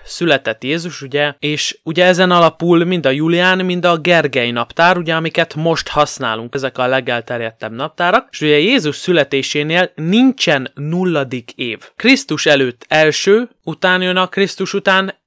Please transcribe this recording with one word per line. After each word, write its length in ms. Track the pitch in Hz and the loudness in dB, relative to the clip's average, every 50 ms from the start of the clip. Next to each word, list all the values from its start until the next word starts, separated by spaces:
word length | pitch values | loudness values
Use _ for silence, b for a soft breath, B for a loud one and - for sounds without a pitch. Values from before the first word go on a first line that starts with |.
| - | -18
született 600 | - - - 175 165 143 131 - - 110 - - | -16 -8 -4 0 0 0 0 0 -4 -6 -4 -4
Jézus, 380 | 131 151 170 165 180 139 - | -4 -4 -4 -6 -8 -12 -14
ugye, 320 | 139 131 127 143 147 147 139 - | -10 -6 -2 0 0 0 -2 -4
és 400 | - 147 151 139 - - - - | -4 -4 -4 -4 -4 -6 -8 -8
ugye 220 | _ 160 156 170 180 | _ -4 0 4 4
ezen 260 | 185 185 175 185 180 | 4 4 4 4 4
alapul 540 | 180 175 170 156 - - 165 175 175 165 170 | 4 4 4 4 2 0 2 2 4 4 2
mind 220 | 175 185 175 143 | 2 0 0 0
a 40 | 135 | 0
Julián, 540 | 135 147 156 165 170 175 180 185 185 185 185 | 0 0 0 0 2 2 2 2 2 0 0
mind 200 | 185 180 180 170 | -2 -2 0 0
a 120 | 175 170 160 | 0 0 0
Gergely 520 | 147 180 175 165 151 143 123 127 120 120 | 2 2 2 2 2 0 0 -2 -2 -2
naptár, 460 | 120 120 117 - - - - 175 185 | -2 -4 -4 -4 0 2 2 2 2
ugye, 180 | 180 170 160 160 | 2 -2 -2 -4
amiket 400 | 160 160 160 - 175 165 165 - | -2 -4 -2 -2 -2 -2 -2 -4
most 340 | 151 160 165 160 151 - - | -2 -2 0 0 -2 -4 -4
használunk, 680 | - 151 147 - - - 131 117 110 113 117 120 - | -2 0 0 0 -2 -4 -4 -4 -4 -6 -6 -8 -8
ezek 240 | 139 131 127 - - | -6 -6 -6 -4 -4
a 80 | 127 | -2
legelterjedtebb 840 | 127 131 135 123 127 123 117 117 - 127 117 117 110 110 _ 113 110 | 0 0 -2 -2 -2 -4 -4 -6 -6 -8 -6 -6 -8 -10 _ -12 -10
naptárak, 560 | 110 117 143 156 - - 175 175 196 247 262 _ | -8 -8 -8 -8 -4 -2 0 0 0 0 -2 _
és 100 | - - | -8 -4
ugye 180 | 165 151 147 147 | 0 2 2 2
Jézus 380 | 160 214 269 254 156 151 139 | 2 2 2 0 0 -2 -4
születésénél 960 | - - - 180 156 139 - 151 135 131 - - 147 147 156 165 175 185 - - | -4 -2 0 2 2 2 0 -2 -4 -4 -4 -4 -4 -4 0 0 0 0 -2 -4
nincsen 760 | - 156 170 196 233 262 269 - - - 175 151 139 127 - - | -6 -2 0 2 4 4 4 2 2 0 0 0 0 -2 -6 -10
nulladik 800 | - 143 151 165 180 185 185 165 147 135 123 131 127 117 - | -10 -6 -4 -2 -2 0 0 0 -2 -2 -4 -6 -8 -10 -12
év. 380 | - - 131 120 107 95 - - _ | -12 -10 -8 -8 -8 -10 -12 -16 _
Krisztus 500 | - - 240 269 262 - - 151 147 - | -2 2 2 2 2 0 -4 -6 -2 2
előtt 380 | 160 147 139 135 123 120 _ - - | 4 4 4 4 0 -2 _ -6 -2
első, 600 | 156 156 156 156 143 - - 196 202 226 247 - _ _ _ | 2 2 4 2 2 0 2 2 2 2 2 -2 _ _ _
után 380 | - 160 - - 185 185 185 | -12 -6 -2 0 2 2 2
jön 140 | 185 185 180 | 0 0 0
a 100 | 185 185 | 0 -2
Krisztus 480 | 180 - 190 196 180 - - 190 - - | -2 0 -2 -2 -2 -2 -6 -6 -4 -4
után 400 | 196 - 202 190 190 190 190 - _ _ | -2 0 2 2 2 0 -2 -6 _ _